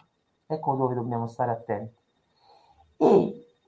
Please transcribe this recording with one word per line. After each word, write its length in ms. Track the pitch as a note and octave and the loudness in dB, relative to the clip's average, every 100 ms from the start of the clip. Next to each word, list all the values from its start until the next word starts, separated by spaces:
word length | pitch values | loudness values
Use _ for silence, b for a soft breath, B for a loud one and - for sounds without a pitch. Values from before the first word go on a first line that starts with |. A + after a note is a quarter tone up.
| - _ _ _ - | -18 _ _ _ -8
ecco 260 | D#3 D#3 | -6 -2
dove 220 | C3+ C3 B2 | 0 0 -2
dobbiamo 320 | A#2 A#2+ A#2 | -4 -4 -4
stare 240 | A2 B2 | -4 -4
attenti. 440 | A2+ - G#2 A2+ - _ _ _ _ _ - _ _ _ - | -4 -4 -6 -8 -16 _ _ _ _ _ -20 _ _ _ 2
E 480 | - G3+ - - - _ | 6 6 4 -4 -18 _